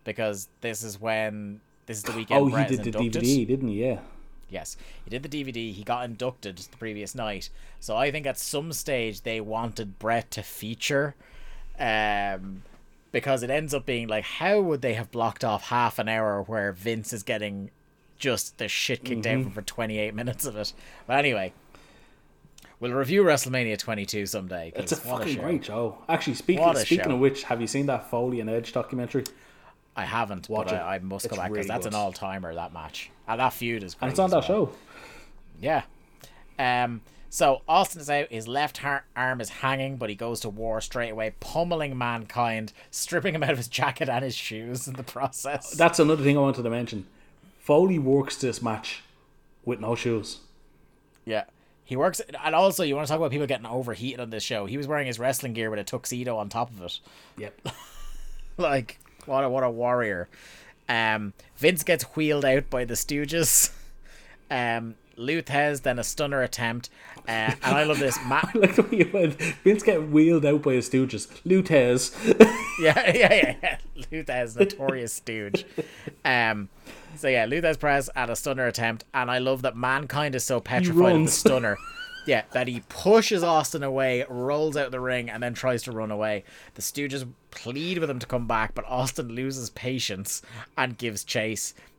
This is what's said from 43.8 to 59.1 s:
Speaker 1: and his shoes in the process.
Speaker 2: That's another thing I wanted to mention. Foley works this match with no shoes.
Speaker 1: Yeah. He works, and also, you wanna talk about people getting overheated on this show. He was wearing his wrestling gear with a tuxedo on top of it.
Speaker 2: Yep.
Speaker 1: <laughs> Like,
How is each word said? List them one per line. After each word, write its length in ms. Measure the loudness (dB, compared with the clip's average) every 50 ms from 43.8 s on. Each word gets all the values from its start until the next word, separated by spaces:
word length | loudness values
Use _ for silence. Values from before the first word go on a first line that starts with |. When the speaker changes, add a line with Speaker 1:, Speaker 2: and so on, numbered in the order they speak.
| 0 0 0 -2 -2
Speaker 1:
and 160 | 0 0 0 -2
his 120 | -2 -6
shoes 520 | -6 -8 -8 -8 -8 -8 -8 -8 -8 -8
in 60 | -8 -10
the 100 | -10 -12
process. 680 | -10 -6 -4 -4 -4 -4 -6 -6 -6 -6 -6 -6 -8
Speaker 2:
That's 280 | 4 6 6 6 8 6
another 240 | 6 6 6 6 4
thing 140 | 4 6
I 40 | 6
wanted 220 | 4 4 2 0 -2
to 60 | -2
mention. 360 | -2 -2 -4 -4 -6 -8 -10 -12 _ -20 -20 -20 -20 _ -20 -20 _ _
Foley 400 | 2 4 6 6 6 6 4 2
works 380 | 4 4 4 4 2 0 -4
this 240 | -4 -2 -4 -2 -2
match 420 | -4 -4 -4 -4 -6 -10 -12 -12 -16 -20 _ _ _ _ _ _ _ _ _ _ _
with 140 | -6 -4 -4
no 140 | -2 -4 -4
shoes. 440 | -2 0 -2 -2 -2 -4 -6 -12 -16 -18 -20 _ _ _ _ _ _ -20 _ _ _ _ _ _ _ _
Speaker 1:
Yeah. 180 | -4 -4 -4 -4 -6 _ _ _ _ _ _ _
He 120 | -6 0
works, 260 | 2 2 2 0 -2 -6 -8 -10 -4 -2
and 120 | 2 4
also, 280 | 6 6 6 4 2 0
you 120 | 0 0
wanna 120 | -2 0
talk 100 | 0 0
about 140 | 0 0 0
people 160 | 0 -2 0
getting 180 | -2 -2 -4 -4
overheated 540 | -4 -4 -4 -4 -4 -6 -6 -6 -6 -6 -8
on 80 | -8 -8
this 140 | -6 -6 -4
show. 220 | -4 -4 -4 -4
He 120 | -4 -4
was 100 | -4 -4
wearing 200 | -2 -2 -2 -2
his 120 | -4 -4 -2
wrestling 340 | 0 0 0 0 -4 -6 -4
gear 160 | -2 -2 -2
with 100 | -2 -4
a 40 | -4
tuxedo 540 | -6 -8 -8 -6 -6 -6 -4 -4 -4 -4
on 100 | -4 -4
top 220 | -4 -4 -4 -4 -4
of 120 | -6 -10 -10
it. 160 | -10 -10 -12 -14 -20 -20 -20 -20 -20 _
Speaker 2:
Yep. 220 | -14 -14 -14 -14 -12 -12
Speaker 1:
<laughs> 920 | -12 -12 -12 -18 -20 -16 -14 -12 -10 -10 -10 -10 -10 -10 -10 -12 -10 -4
Like, 420 | -2 0 2 2 0 0 -4 -10 -18 -20 -20